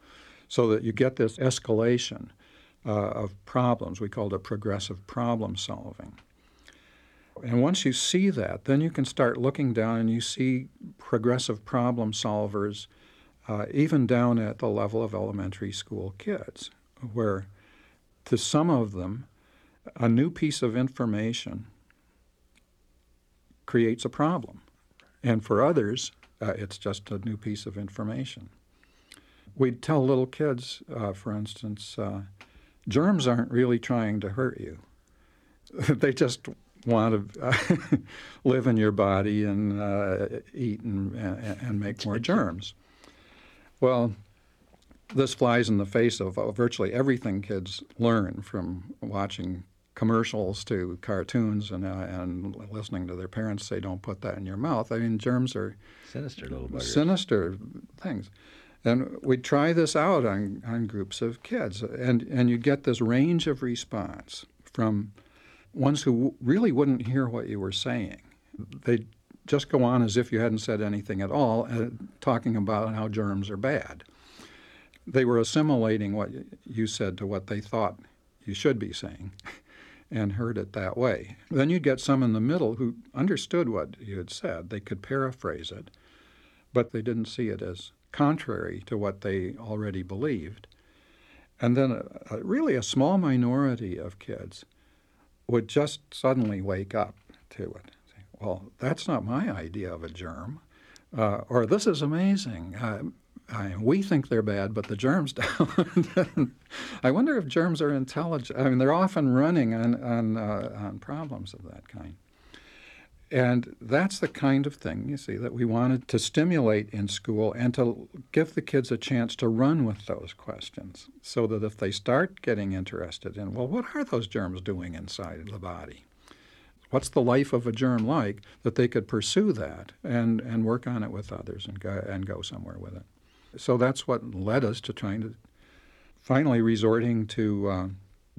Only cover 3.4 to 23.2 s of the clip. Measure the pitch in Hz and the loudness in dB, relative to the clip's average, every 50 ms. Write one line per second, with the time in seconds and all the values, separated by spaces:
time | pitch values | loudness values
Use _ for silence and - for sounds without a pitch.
3.4 | - - - 127 127 123 120 - 95 87 90 98 110 104 - - 107 101 95 95 | -20 -2 0 2 4 4 2 2 0 -8 -6 -6 -8 -6 -4 -4 -4 -2 -2 -4
4.4 | 95 - 113 104 104 113 98 101 98 - 101 92 - - - 123 120 117 117 113 | -4 -4 -6 -4 -2 -2 -2 -2 -2 -6 -10 -12 -12 -10 -6 -2 0 0 0 0
5.4 | 107 101 95 95 - - 101 - - - - - 92 90 - - - _ _ _ | -2 -4 -4 -6 -6 -6 -8 -10 -10 -14 -14 -14 -16 -18 -18 -20 -20 _ _ _
6.4 | _ _ _ _ _ - - _ _ _ _ _ _ _ _ _ _ _ _ - | _ _ _ _ _ -20 -20 _ _ _ _ _ _ _ _ _ _ _ _ -12
7.4 | - 123 120 120 127 151 185 185 - 143 123 - - - - 180 190 196 175 131 | -6 0 4 4 4 4 4 2 2 0 0 2 -2 2 2 4 4 4 2 2
8.4 | 101 - 87 98 - - 135 143 156 165 160 - 135 131 - - 139 120 120 - | -2 -2 -4 -6 0 2 4 4 4 2 0 0 -2 -2 2 2 2 2 2 2
9.4 | 120 135 139 - 147 131 113 113 110 110 113 113 113 113 113 117 113 - - - | 0 0 0 2 0 0 2 2 2 2 2 2 2 2 2 0 -2 -4 -2 -2
10.4 | 127 127 131 127 131 - - _ - - - _ - - - 117 107 120 120 127 | 0 0 0 0 -2 -6 -14 _ -18 -18 -18 _ -6 0 0 2 4 4 2 2
11.4 | 127 - 117 104 - - - 127 120 123 123 120 113 107 104 - - 117 107 104 | 0 -2 -4 -6 -6 -2 0 2 2 2 2 0 -2 -2 -2 -2 -2 -2 0 0
12.4 | 107 104 101 104 101 104 101 101 - - _ _ - - _ _ _ _ _ _ | -2 -2 -2 -2 -2 -2 -4 -6 -12 -16 _ _ -20 -20 _ _ _ _ _ _
13.4 | _ - 110 104 104 - - 139 147 156 165 147 127 107 123 120 120 120 120 117 | _ -6 -4 -4 -4 -2 2 2 2 4 4 4 4 4 4 4 4 4 4 2
14.4 | 110 107 110 - - 113 104 104 104 104 107 113 113 107 104 98 101 104 104 101 | 2 -2 -4 -2 -2 0 0 0 0 0 0 -2 -2 -2 -2 -4 -4 -4 -4 -4
15.4 | 92 92 95 - 107 95 98 - - - - 101 92 95 95 - - 208 202 - | -6 -6 -6 -6 -8 -8 -8 -10 -10 -8 -8 -8 -8 -8 -10 -10 -6 -6 -6 -6
16.4 | - - - - - - - _ _ _ _ _ - 120 104 120 113 107 98 95 | -6 -10 -14 -14 -16 -16 -18 _ _ _ _ _ -12 -6 -2 0 2 2 0 0
17.4 | 101 98 - - _ _ _ _ _ _ _ _ _ _ _ _ _ - - 120 | -4 -8 -16 -20 _ _ _ _ _ _ _ _ _ _ _ _ _ 0 0 2
18.4 | - - - 151 156 170 160 127 117 107 101 92 90 95 101 123 131 - _ _ | 2 2 2 4 4 6 4 4 2 0 -2 -6 -6 -4 -6 -8 -10 -14 _ _
19.4 | _ _ _ _ _ _ _ _ _ - - - 120 113 113 117 139 170 165 - | _ _ _ _ _ _ _ _ _ -20 -6 0 2 4 6 6 4 4 2 0
20.4 | - 151 143 - - 120 110 123 127 131 131 - 127 117 104 104 110 113 120 - | -2 -2 0 0 0 0 2 2 0 -2 -2 -2 -2 0 0 0 -2 -2 -4 -4
21.4 | - - - 101 107 - - _ _ _ _ _ _ _ _ _ _ _ _ _ | -6 -8 -8 -10 -10 -12 -18 _ _ _ _ _ _ _ _ _ _ _ _ _
22.4 | _ _ _ _ _ _ _ _ _ _ _ _ _ _ _ _ | _ _ _ _ _ _ _ _ _ _ _ _ _ _ _ _